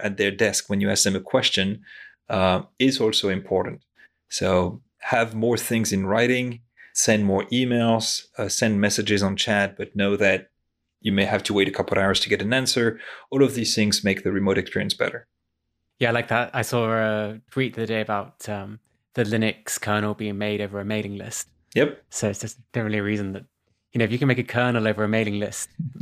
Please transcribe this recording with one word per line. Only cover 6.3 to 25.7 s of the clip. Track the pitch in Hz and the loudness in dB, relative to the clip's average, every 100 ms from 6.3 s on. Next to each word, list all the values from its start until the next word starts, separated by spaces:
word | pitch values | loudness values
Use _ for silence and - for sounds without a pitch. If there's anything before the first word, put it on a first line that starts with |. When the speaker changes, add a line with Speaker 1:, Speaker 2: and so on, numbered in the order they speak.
| 127 123 120 _ _ - | 2 -2 -8 _ _ -8
Speaker 1:
send | - - 107 101 | -2 2 4 4
more | 98 - | 2 2
emails, | 120 127 120 117 113 110 - - - | 0 2 2 4 2 0 -4 -6 -6
uh, | 101 | -4
send | - 113 101 | 0 2 4
messages | 104 - 101 101 | 2 2 2 2
on | 98 98 | 2 0
chat, | - 101 98 - | 0 2 0 -4
but | 101 101 | -8 -2
know | 98 101 | 0 4
that | 101 95 - _ _ _ _ _ | 4 2 -2 _ _ _ _ _
you | 113 | 0
may | 98 98 | 2 2
have | 101 | 0
to | - 101 | 2 2
wait | 98 | 2
a | |
couple | - 95 98 | 0 -2 2
of | |
hours | 98 95 | 2 2
to | - | 0
get | 98 | 0
an | 101 | 0
answer. | 127 127 127 117 113 - - - | 0 0 2 0 -2 -10 -18 -4
All | 135 | 4
of | 135 117 | 4 2
these | 110 | -2
things | - 104 101 | 0 2 2
make | 101 98 | 0 -2
the | 95 | -2
remote | 98 98 98 | 0 2 0
experience | 92 104 98 | 0 -4 -4
better. | - 120 120 - _ _ _ _ _ _ _ | -2 -4 -4 -14 _ _ _ _ _ _ _
Speaker 2:
Yeah, | 120 | 0
I | |
like | 117 117 | 0 0
that. | 117 120 | 0 0
I | 131 | -2
saw | 110 120 113 | -2 0 0
a | 113 110 107 104 110 - | 2 0 0 -4 -8 -8
tweet | - 127 | -4 -4
the | 101 | -4
other | 110 | -4
day | 110 | -2
about, | 107 104 - - - | -2 -4 -4 -12 -10
um, | 104 98 110 _ _ _ | -8 -10 -14 _ _ _
the | - | -4
Linux | 107 113 110 - - - | 0 0 0 -2 -8 -6
kernel | - 104 104 | -2 0 0
being | 104 107 101 | -4 -6 -4
made | 104 104 | -4 -2
over | 101 101 | -4 -6
a | 101 | -4
mailing | 107 104 101 | -4 -4 -8
list. | 104 - - _ _ | -10 -12 -12 _ _
Speaker 1:
Yep. | - 147 - _ | 0 2 0 _
Speaker 2:
So | - 107 | -4 -4
it's | 101 | -2
just | 110 - _ | -8 -14 _
definitely | 123 107 107 | -4 -2 -2
a | |
reason | 101 107 98 | 0 -2 -2
that, | 98 - _ _ _ _ | -8 -14 _ _ _ _
you | 123 | 0
know, | 110 | 0
if | |
you | 123 | 2
can | 139 | 2
make | 127 | 2
a | |
kernel | 120 120 123 120 110 | 0 0 0 2 0
over | 104 | 0
a | 107 | 0
mailing | 110 107 101 | 0 0 -2
list, | 104 - - | -4 -6 -10